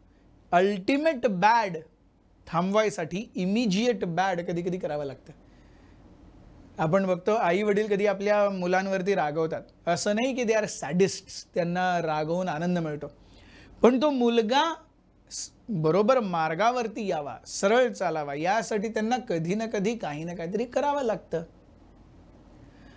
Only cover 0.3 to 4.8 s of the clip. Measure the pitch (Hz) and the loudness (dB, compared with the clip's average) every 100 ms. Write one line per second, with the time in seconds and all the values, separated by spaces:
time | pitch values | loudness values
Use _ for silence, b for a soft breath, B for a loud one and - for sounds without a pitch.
0.3 | _ _ 175 196 202 196 277 320 269 240 | _ _ 2 4 2 0 0 2 0 0
1.3 | 185 208 233 208 160 160 _ _ _ _ | 2 4 4 2 -6 -12 _ _ _ _
2.3 | _ - 165 185 208 214 196 165 185 240 | _ -4 -2 2 2 2 -2 -6 -6 -8
3.3 | - 185 208 240 185 247 202 190 165 190 | -4 0 2 2 2 2 0 -2 0 0
4.3 | 175 175 175 180 180 | -2 -2 -4 -4 -4